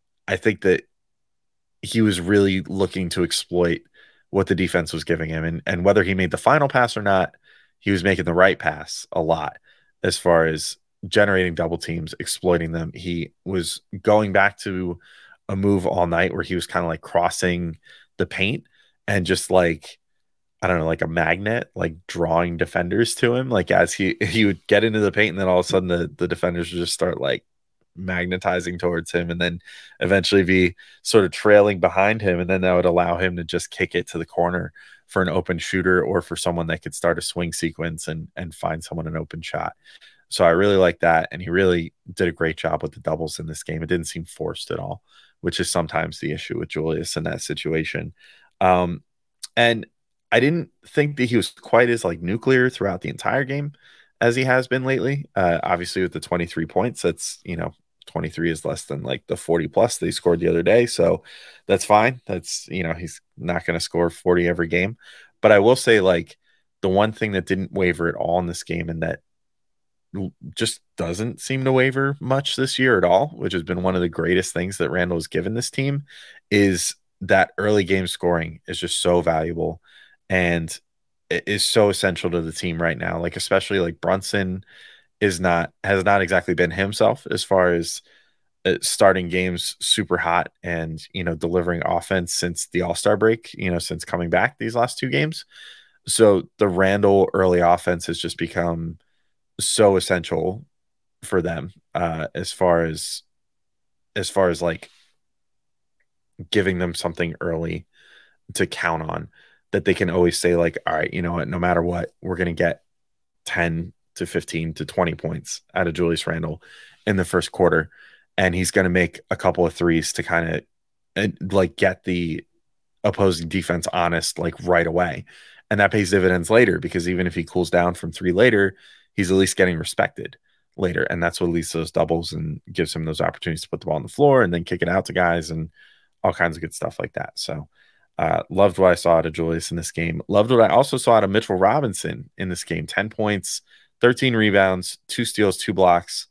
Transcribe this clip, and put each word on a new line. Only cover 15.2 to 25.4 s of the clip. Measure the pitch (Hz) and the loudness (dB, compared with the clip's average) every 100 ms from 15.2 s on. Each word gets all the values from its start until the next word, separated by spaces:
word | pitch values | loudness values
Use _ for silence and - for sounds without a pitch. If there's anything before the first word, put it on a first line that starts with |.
| - _ - | -20 _ -6
a | 98 | 0
move | 101 101 90 | 2 2 2
all | - 87 | 0 2
night | 82 90 | 2 0
where | - | -2
he | 82 | -4
was | 90 - | -6 -2
kinda, | 90 85 | -2 -2
like, | 80 | -6
crossing | - 85 87 - 92 87 85 80 _ - _ - | -2 0 0 0 0 0 -4 -10 _ -20 _ -8
the | 90 | -6
paint | - 98 139 - _ _ _ - | -2 -2 -4 -10 _ _ _ -4
and | 101 87 | -2 0
just, | 92 - | -2 2
like, | 92 87 78 - - _ _ _ _ _ - | 4 4 0 -8 -20 _ _ _ _ _ -6
I | 90 | 0
don't | 87 | 0
know, | 80 | 0
like | 80 | -2
a | 82 | -2
magnet, | 82 80 87 101 117 - | 0 -2 -2 -4 -4 -6
like, | - 87 82 - | -6 -6 -6 -10
drawing | 87 82 82 87 85 | -4 0 0 0 -2
defenders | 85 - 87 98 117 - | -4 -4 -2 0 0 0
to | 120 | 0
him. | 123 131 | 0 0
Like, | 107 87 | -2 2
as | 92 87 | 2 2
he, | - 95 - | 0 -2 -2
<laughs> | |
he | 98 110 101 | -2 2 2
would | 87 - | 0 2
get | 104 | 2
into | 110 107 | 4 2
the | 104 | 0
paint | 104 104 | 2 0
and | |
then | 87 | 0